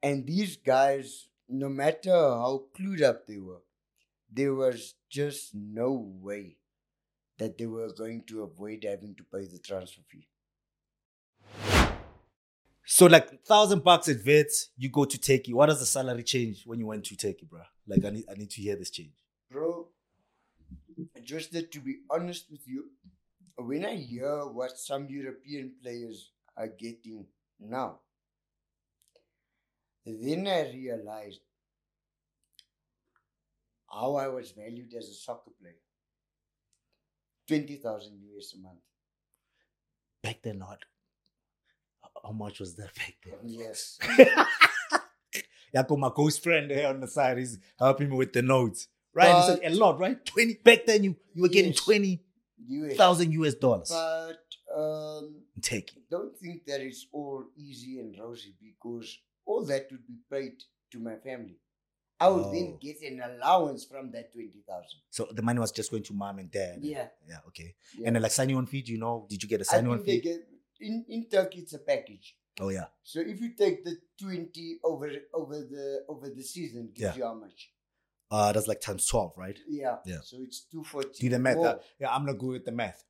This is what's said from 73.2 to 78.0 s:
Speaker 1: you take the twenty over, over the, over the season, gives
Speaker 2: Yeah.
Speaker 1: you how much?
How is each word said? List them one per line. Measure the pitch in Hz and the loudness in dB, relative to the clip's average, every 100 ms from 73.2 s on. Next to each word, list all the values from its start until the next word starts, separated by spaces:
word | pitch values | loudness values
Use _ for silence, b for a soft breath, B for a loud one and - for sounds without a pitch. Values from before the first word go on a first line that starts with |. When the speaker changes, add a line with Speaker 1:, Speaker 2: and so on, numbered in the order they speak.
| 170 196 | -6 -6
Speaker 1:
you | 233 | -10
take | 233 202 175 | 0 0 0
the | 175 165 _ _ | -8 -12 _ _
twenty | 190 180 165 165 165 165 | -10 -10 -10 -12 -12 -6
over, | 165 151 147 139 139 | -4 -4 -8 -12 -10
over | 160 139 147 | -10 -8 -12
the, | 127 139 139 139 139 | -12 -10 -8 -8 -10
over | 147 139 | -14 -14
the | 135 | -14
season, | 131 175 156 117 117 98 | -14 -12 -12 -12 -16 -8
gives | |
Speaker 2:
Yeah. | 104 127 | -8 -6
Speaker 1:
you | 120 | -8
how | |
much? | 110 101 - - _ _ _ | -10 -18 -20 -20 _ _ _